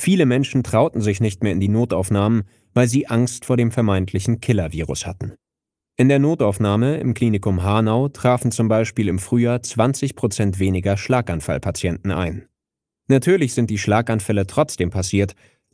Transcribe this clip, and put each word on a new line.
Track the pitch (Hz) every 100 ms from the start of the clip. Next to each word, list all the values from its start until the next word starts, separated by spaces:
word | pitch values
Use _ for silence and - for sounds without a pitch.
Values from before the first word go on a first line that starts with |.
Viele | 175 190 135
Menschen | 123 139 131
trauten | 117 113 160 -
sich | 104 98
nicht | 110 98
mehr | 104
in | 90
die | 98
Notaufnahmen, | 107 120 87 92 101 104 117 101 _ _
weil | 123 123
sie | 127 -
Angst | 117 123 -
vor | - 123
dem | 117
vermeintlichen | 123 110 95 92 - 95 113
Killer-Virus | - 104 80 76 76 - 87
hatten. | 92 98 - _ _ _ _ _ -
In | 131
der | 139
Notaufnahme | 147 165 104 101 104 107 127 160
im | 127
Klinikum | - 117 101 104 92
Hanau | 95 107 110 117 143
trafen | - 123 123 120
zum | - 113
Beispiel | 110 113 - 101
im | 92
Frühjahr | - 120 120 123
zwanzig | - 113 120 135 135 -
Prozent | 113 - 101 95
weniger | 95 92 98 98
Schlaganfallpatienten | - 127 113 82 - 71 - - 90 85 98
ein. | 82 87 95 - _ _ _ _ _ -
Natürlich | 135 160 190 131
sind | - 110
die | 104
Schlaganfälle | - 104 117 110 - 104 95
trotzdem | - 156 - 87
passiert, | 95 92 98 98 - _ _ _